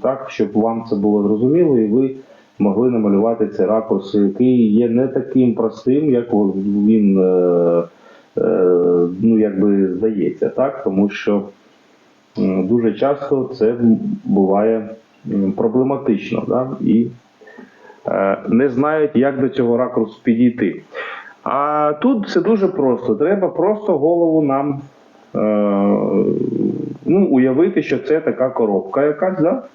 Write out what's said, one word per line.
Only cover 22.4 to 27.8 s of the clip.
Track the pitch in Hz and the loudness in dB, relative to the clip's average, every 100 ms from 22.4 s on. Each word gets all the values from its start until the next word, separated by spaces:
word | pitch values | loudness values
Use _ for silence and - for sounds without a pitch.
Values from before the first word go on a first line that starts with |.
дуже | 180 214 190 | 2 2 0
просто. | - 131 117 - 110 | 0 0 0 -2 0
Треба | 156 202 180 | 0 0 -2
просто | 156 185 214 208 151 | 0 -2 0 -2 0
голову | 156 175 170 156 | 2 2 2 2
нам, | 143 135 143 139 - - _ - _ 98 | 2 0 -2 -6 -10 -20 _ -20 _ -4
е, | 107 104 104 98 101 104 104 98 - - - - - - - - - | 0 2 2 2 2 0 0 0 0 -2 -2 -2 -2 -4 -8 -6 0
ну, | 185 180 | 2 2
уявити, | 131 131 131 190 165 | 2 2 2 0 0